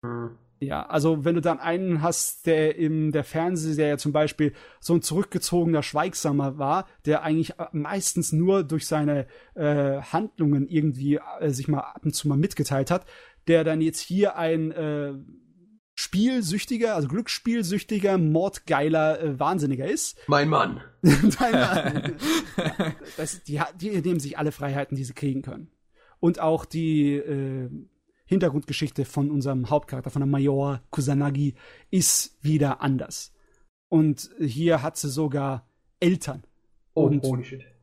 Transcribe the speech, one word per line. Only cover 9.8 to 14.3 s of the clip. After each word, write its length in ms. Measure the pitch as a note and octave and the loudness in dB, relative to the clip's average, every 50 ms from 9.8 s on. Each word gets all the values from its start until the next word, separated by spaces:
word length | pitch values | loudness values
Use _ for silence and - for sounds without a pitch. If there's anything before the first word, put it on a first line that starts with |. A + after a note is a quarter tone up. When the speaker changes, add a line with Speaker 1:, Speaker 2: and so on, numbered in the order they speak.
| C#3 C#3 C#3 C#3 | 2 0 0 -2
Speaker 2:
Handlungen 680 | C3 - - E3+ G#3+ G#3+ _ - E3 D3 C#3+ C#3+ C#3 - | -6 -2 -2 -2 -2 -2 _ 0 2 2 4 2 2 0
irgendwie, 520 | F3 D#3 D3 D#3 C3 B2+ C#3 C#3+ D3 D3 - - - - | 0 0 2 2 0 0 0 0 0 0 -2 -8 -10 -4
äh, 100 | - D3+ | -2 -2
sich 180 | C3+ B2 C#3 - | -2 -2 -2 -2
mal 120 | D3 C3+ | -2 -2
ab 220 | - - - - - | -2 -6 -12 -6 -4
und 80 | D#3 C#3+ | -4 -4
zu 140 | - - D3+ | -2 -2 0
mal 100 | C#3+ C3+ | 2 2
mitgeteilt 540 | D#3+ G3+ - - C#3+ - C#3 C3+ C#3 - | 2 0 0 -2 -2 0 0 -2 0 0
hat, 140 | E3+ - - - - - - - _ _ _ - | -2 -2 -2 -8 -20 -20 -20 -20 _ _ _ 4
der 160 | E3 E3 D#3+ | 4 4 6
dann 180 | D#3+ D#3+ D#3+ | 4 0 2
jetzt 200 | D#3+ D#3+ D#3+ - | 0 0 -2 -4
hier 340 | - - F3+ F#3+ G3+ G3+ | -8 -4 2 2 2 2